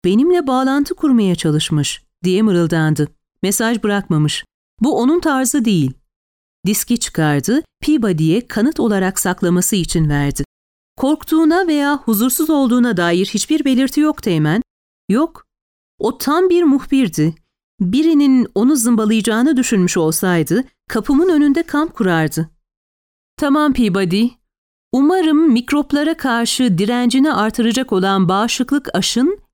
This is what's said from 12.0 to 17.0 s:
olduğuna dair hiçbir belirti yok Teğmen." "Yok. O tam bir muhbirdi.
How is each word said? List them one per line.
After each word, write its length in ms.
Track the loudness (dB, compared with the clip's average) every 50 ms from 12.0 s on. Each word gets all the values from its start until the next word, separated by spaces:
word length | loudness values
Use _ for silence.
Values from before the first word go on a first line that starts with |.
| -2 -2 0 0 0 -2 0 -2 -2 0
olduğuna 480 | 0 0 2 2 2 2 2 0 0
dair 280 | 0 0 0 0 0 -2
hiçbir 400 | -2 -4 -6 -4 -2 -2 -2 0
belirti 340 | 0 0 0 0 0 0 0
yok 240 | 0 0 -2 -2 -4
Teğmen." 380 | -2 0 0 0 0 0 -2 -4 _ _ _ _ _ _ _ _ -2
"Yok. 360 | 0 0 0 -2 _ -20 _ _ _ _ _ _ _ _ _ _ _ _
O 180 | -6 -6 -4
tam 320 | -4 -2 -2 0 2 4 4
bir 140 | 4 4 4
muhbirdi. 720 | 4 2 2 0 0 0 0